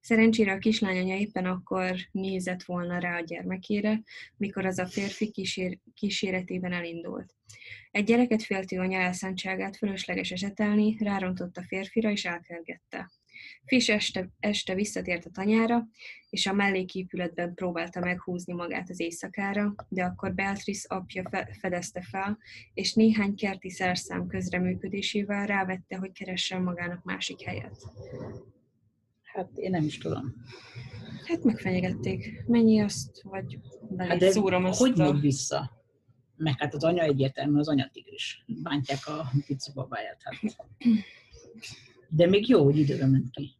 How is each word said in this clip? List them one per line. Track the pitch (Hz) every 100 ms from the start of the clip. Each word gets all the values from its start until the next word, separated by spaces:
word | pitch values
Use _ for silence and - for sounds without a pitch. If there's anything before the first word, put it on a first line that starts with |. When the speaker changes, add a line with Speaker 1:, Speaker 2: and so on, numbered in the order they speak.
Speaker 1:
Szerencsére | - 226 226 220 208
a | 196
kislány | 214 214 196 185
anyja | 185 190
éppen | 208 185
akkor | 180 185 - 190 185 185 180
nézett | 190 190 190 180 180
volna | - 180 175 180
rá | 180 170
a |
gyermekére, | 170 170 180 185 - 208 214 220 - - - _
mikor | 196 196
az | 185 185
a | 185
férfi | - 202 - 214
kísér-, | - 185 - 185 185 _
kíséretében | - 208 - 196 185 185 185 180
elindult. | 180 170 165 170 180 - _ _ - - - -
Egy | 202
gyereket | 208 233 247 220
féltő | - 196 190 185
anya | 185 185
elszántságát | 180 180 190 190 190 190 196 196
fölösleges | 208 190 - 185 180
esetelni, | 180 202 196 208 208 214 214
ráront | 202 196 185 185
a | 180 180 180
férfira | 190 190 - 220
és | 202
elkergette. | 180 175 - 170 165 - _ - - _ _ - - -
Fish | - 254 233
este, | 214 - - 185 _
este | 208 208 -
visszatért | 190 208 190 185 175
a | 170
tanyára, | 180 196 220 226 240 226 _ - - _
és | 196 196
a |
melléképületben | 202 202 190 185 190 185 175 175 170 175
próbálta | 175 180 170 175 180
meghúzni | 175 180 - 180 180
magát | 175 175 185 180
az | 180
éjszakára, | 170 170 190 196 196 202 208 202 -
de | 185
akkor | 180 180 196
Beatrice | 185 196 202 - 196 -
apja | 190 180 185 185
fe-, | 190 - -
fedezte | 190 175 175 180
fel, | 180 190 196 214 - - -
és | - -
néhány | - 220 214 202
kerti | 202 202 190 185
szerszám | 180 185 180 - 180 180
közreműködésével | 190 185 180 180 185 190 196 202 208 202 202 202
rávette, | 202 185 185 - 190
hogy | 185
keressen | 185 185 180 - 185
magának | 180 175 175 175
másik | 180 185 - -
helyet. | - - - - - - - - - - - _ _ _ _ _ _ _
Speaker 2:
Hát, | _ 202 185
én | - 190
nem | 180
is | 151 -
tudom. | - - - - - - - - - - - -
Speaker 1:
Hát, | - 339
megfenyegették. | 254 220 190 180 180 175 - 190 220 - -
Mennyi | 233 226 214
azt, | 208 - - -
vagy | 190 190 185 - - - -
belé | 180 180
Speaker 2:
Hát, | 170
de | 185
Speaker 1:
szúrom | 196 196 180
azt | 185 185
Speaker 2:
hogy | 254 175
Speaker 1:
a | 151
Speaker 2:
megy | 143
vissza? | 147 135 - 139 131 - _ _ _ _ _ _
Meg | 156 131
hát | 147
az | 147
anya | 160 175
egyértelmű, | 160 139 135 135 139 147
az | 147
anyatigris. | 143 123 - - - - - - -
Bántják | 156 143 131 139 -
a | 151 147 139 -
pici | 135 -
babáját, | 139 135 110 95 -
hát. | - - 214 - - - 240 214 - - _ - - - - - - _ _
De | 156 170
még | 202 233
jó, | 226
hogy | 139 151
időben | 143 127 135
ment | 135 131
ki. | - 143 _